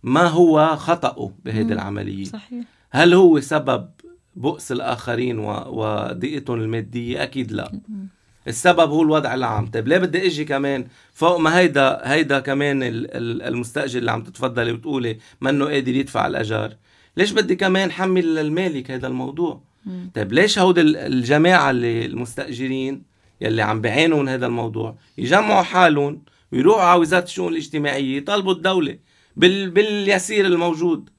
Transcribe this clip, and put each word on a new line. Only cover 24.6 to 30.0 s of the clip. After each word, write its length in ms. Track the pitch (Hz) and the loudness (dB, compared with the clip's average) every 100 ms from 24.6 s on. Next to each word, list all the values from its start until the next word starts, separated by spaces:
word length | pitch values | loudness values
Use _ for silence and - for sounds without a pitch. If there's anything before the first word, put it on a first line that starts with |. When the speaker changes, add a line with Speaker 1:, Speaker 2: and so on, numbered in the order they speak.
| 117 110 113 113 _ - | -6 -6 -8 -12 _ -8
Speaker 1:
يجمعوا 440 | 123 185 214 196 | 2 2 4 2
حالهم 600 | 170 180 175 143 143 147 _ _ _ | 2 4 4 4 0 -6 _ _ _
ويروحوا 300 | 127 151 220 | 2 4 6
على 180 | 175 180 | 6 4
وزارة 240 | 160 180 | 4 0
الشؤون 280 | 175 185 175 | 0 -6 -4
الاجتماعية 680 | 165 147 156 147 139 135 139 | -4 -4 -4 -2 -2 -2 -4
يطالبوا 360 | 143 208 190 | -2 -2 0
الدولة 580 | 180 185 190 143 135 _ _ _ - | 0 0 0 -2 -6 _ _ _ 4
بال-، 320 | 180 196 190 | 4 4 0
باليسير 760 | 175 214 208 | 2 2 0